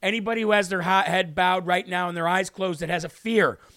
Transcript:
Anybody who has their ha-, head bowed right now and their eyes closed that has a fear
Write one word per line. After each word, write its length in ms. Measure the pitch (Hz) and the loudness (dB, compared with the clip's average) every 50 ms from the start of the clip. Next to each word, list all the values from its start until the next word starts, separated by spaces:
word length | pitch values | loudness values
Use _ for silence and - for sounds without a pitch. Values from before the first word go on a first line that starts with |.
| - | -4
Anybody 400 | 190 214 233 202 220 226 226 220 | -2 -2 -2 -2 -2 -2 0 0
who 80 | 214 | 2
has 180 | 208 208 202 175 | 2 2 2 0
their 140 | 190 185 165 | -2 -2 0
ha-, 220 | 180 190 190 - | 2 2 2 2
head 300 | 160 170 185 185 165 147 | 2 2 0 0 -2 -2
bowed 320 | 190 180 185 185 185 175 | 0 2 2 2 0 0
right 200 | 175 180 185 202 | 0 0 -2 -2
now 220 | 185 180 180 180 175 | -2 -4 -4 -4 -4
and 80 | 170 | -4
their 120 | 175 165 170 | -2 0 0
eyes 220 | 180 185 190 180 | 0 0 0 -2
closed 300 | - - 190 185 175 147 | -6 -6 -4 -4 -4 -4
that 100 | 170 156 | -4 -4
has 140 | 175 175 160 | -4 -4 -6
a 40 | 156 | -8
fear 500 | - - - 220 226 220 185 135 104 - - - - | -12 -10 -4 0 2 4 4 4 2 -2 -10 -20 -20